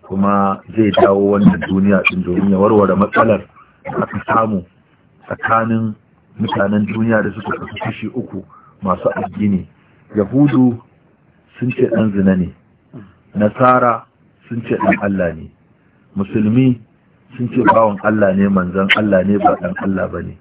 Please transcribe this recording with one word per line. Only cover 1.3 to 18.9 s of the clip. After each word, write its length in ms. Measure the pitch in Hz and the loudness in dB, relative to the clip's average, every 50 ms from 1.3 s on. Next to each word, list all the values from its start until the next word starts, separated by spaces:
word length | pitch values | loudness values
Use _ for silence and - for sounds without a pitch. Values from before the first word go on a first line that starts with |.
wannan 300 | 104 101 101 90 92 87 - - | 2 4 4 2 2 0 -4 -2
duniya 340 | 95 95 98 101 101 92 90 | -2 0 2 2 2 2 0
ɗin 200 | - - 92 90 | -2 -4 -4 -4
domin 280 | 87 90 90 98 101 | -2 -2 -2 0 0
ya 60 | 98 92 | 2 2
warware 360 | 98 107 110 104 101 92 92 | 4 4 4 4 4 4 2
matsalar 460 | 92 101 - - - 113 113 104 92 - - _ - - _ _ _ _ | 0 0 0 2 0 2 2 2 0 -2 -10 _ -20 -20 _ _ _ _
da 60 | - - 120 - | -10 -6 -6 -6
aka 160 | - - 101 - | -6 -8 -10 -6
samu 380 | - - 113 113 113 107 92 87 _ _ _ _ _ _ _ _ _ _ _ _ | -2 -2 0 0 0 -2 -6 -6 _ _ _ _ _ _ _ _ _ _ _ _
tsakanin 720 | - 98 - - - 113 113 113 113 113 113 113 110 104 _ _ _ _ _ _ _ _ - | -12 -12 -8 -4 0 0 0 0 0 0 -2 -2 -4 -6 _ _ _ _ _ _ _ _ -8
mutanen 460 | 107 101 - 98 101 101 104 104 107 | -6 -4 -2 -2 0 0 2 0 0
duniya 380 | 98 95 110 110 113 113 107 101 | -2 -2 -2 0 2 2 0 0
da 80 | 101 | -2
suka 260 | 90 - 98 107 98 | -6 -8 -8 -8 -8
kasu 180 | - - - - - | -8 -10 -14 -12 -8
kashi 280 | 214 - - - 226 | -8 -8 -6 -6 -10
uku 360 | - - 127 104 - - 95 - _ - - _ _ _ _ | -8 -8 -8 -10 -8 -12 -14 -14 _ -20 -20 _ _ _ _
masu 260 | - 95 90 90 - - - | -4 -2 -2 0 -2 -4 -2
addini. 500 | - - 95 90 98 104 104 98 90 90 - _ _ _ _ _ _ _ _ - | -2 -6 -8 -6 -2 -2 0 0 0 -4 -6 _ _ _ _ _ _ _ _ -2
Yahudu 600 | 107 101 98 120 135 147 143 - 135 127 123 117 113 - _ _ _ _ _ _ _ _ _ _ _ _ _ _ - | -2 -2 0 2 2 2 4 4 4 2 2 0 -2 -12 _ _ _ _ _ _ _ _ _ _ _ _ _ _ -6
sun 120 | - 127 | -6 -6
ce 160 | 127 - 123 | 0 0 0
ɗan 240 | - - - 113 110 | 0 2 0 0 0
zina 240 | 98 101 95 95 95 | 0 0 0 2 2
ne, 160 | 92 87 78 - _ _ _ _ _ _ _ - 123 101 - _ _ _ _ _ | 0 -2 -4 -6 _ _ _ _ _ _ _ -20 -20 -20 -20 _ _ _ _ _
Nasara 720 | 98 104 107 - - 131 127 127 127 123 120 117 113 - _ _ _ _ _ _ _ _ - | -2 -2 -2 0 2 4 4 4 4 4 2 0 -2 -6 _ _ _ _ _ _ _ _ -10
sun 120 | 120 117 117 | -10 -10 -6
ce 80 | - 120 | -4 -4
ɗan 240 | - - - 101 - | -2 0 0 0 0
Allah 320 | 98 101 98 95 90 85 80 | -2 -4 -2 -2 -2 -4 -4
ne, 160 | 80 78 - _ _ _ _ _ _ _ _ _ _ _ _ _ | -8 -16 -20 _ _ _ _ _ _ _ _ _ _ _ _ _
Musulmi 640 | 98 98 - - 110 107 107 113 127 131 127 123 117 - _ _ _ _ _ _ _ _ _ - | -8 -8 -4 -2 0 0 2 2 4 2 2 0 -2 -6 _ _ _ _ _ _ _ _ _ -10
sun 120 | - 123 117 | -8 -8 -4
ce 120 | - 127 117 107 113 | -2 0 2 4 4
bawan 240 | 113 113 107 101 98 107 | 4 4 2 0 0 -2
Allah 300 | 107 107 107 101 98 95 | 0 2 2 2 2 2
ne, 120 | 98 98 101 | 2 2 2
manzon 380 | 98 95 90 90 87 95 95 98 | 2 0 0 0 -2 -2 0 0